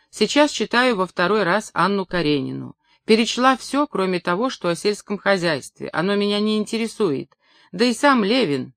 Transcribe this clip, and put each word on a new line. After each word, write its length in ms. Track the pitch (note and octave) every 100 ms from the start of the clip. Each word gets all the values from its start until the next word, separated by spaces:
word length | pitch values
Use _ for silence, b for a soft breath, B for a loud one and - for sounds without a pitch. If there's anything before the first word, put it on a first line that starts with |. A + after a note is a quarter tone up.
| _
Сейчас 400 | - G#3+ C#4+ D4
читаю 460 | - G#3+ A#3 B3+ G#3
во 100 | F#3
второй 360 | - F3+ G#3+
раз 280 | E3+ G3+ -
Анну 320 | - F3+ G3+
Каренину. 720 | F#3 F3+ D3+ C#3+ C3 C3+ B2+ - _ _
Перечла 520 | - A3 A3+ - B3+ C4
все, 300 | - C4+ D4
кроме 340 | F#3+ F#3+ F3+
того, 300 | F3+ F3+ C4
что 180 | - F3
о 60 |
сельском 440 | E3+ G#3 G#3 - G3+
хозяйстве. 720 | G3 G3 E3 C#3+ - - C#3
Оно 240 | - F#3+ G3+
меня 220 | G3+ G#3
не 200 | G#3+ G#3+
интересует. 760 | G#3 A3+ A3 - G3 C3+ - _ b b b
Да 120 | F3+
и 80 | B3
сам 320 | A3+ D4 C4
Левин 480 | G3 C4 F#3+ C#3 B2+